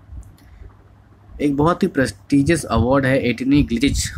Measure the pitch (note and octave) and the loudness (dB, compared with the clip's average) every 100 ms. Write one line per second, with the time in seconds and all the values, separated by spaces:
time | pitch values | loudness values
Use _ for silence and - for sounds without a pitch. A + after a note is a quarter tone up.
0 | - - - - - - - - - - | -20 -18 -18 -20 -20 -20 -20 -20 -20 -20
1 | - - - - D3 C#3 D3+ F3 F#3 C#3+ | -20 -20 -20 -4 -2 2 0 2 0 0
2 | B2+ - - C#3+ C#3 E3 - A2+ A#2 C#3 | -2 -4 -2 0 2 0 0 0 2 2
3 | C3 C3+ B2 A#2 C3 C#3+ A#2 A#2 C#3 - | 2 0 0 -2 2 2 2 0 0 0
4 | - | -4